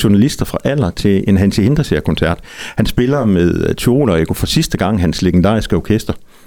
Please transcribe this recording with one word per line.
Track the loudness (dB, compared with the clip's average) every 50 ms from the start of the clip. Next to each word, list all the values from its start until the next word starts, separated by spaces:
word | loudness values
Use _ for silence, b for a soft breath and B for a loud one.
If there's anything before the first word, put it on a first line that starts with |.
| 2
journalister | 2 4 4 4 2 0 -2 -6
fra | -4 -4 -4 -4
Aller | -2 -2 0 -2 -2
til | -4 -2 0 0 0 0 2 0
en | 2
Hansi | 2 2 2 2 2 2
Hinterseer-koncert. | 2 2 0 0 0 -2 -2 0 -2 -2 0 0 -2 -2 -4 B B B B B B B
Han | B -2
spiller | 0 0 0 0 0 0 0 0
med, | 2 2 2 2 2 2 0 0 -2
øh, | -2
Tyroler | 0 0 2 2 2 2 2 2
Echo | 0 0 -2 -2
for | -4 -4
sidste | -2 0 0 0 0 -2 -2
gang, | 0 0 0 0
hans | 0 0 -2 0 0
legendariske | 2 2 4 2 2 2 0 0 0 -2
orkester. | -2 0 0 -2 -2 0 -4 -8 -8 B B B B B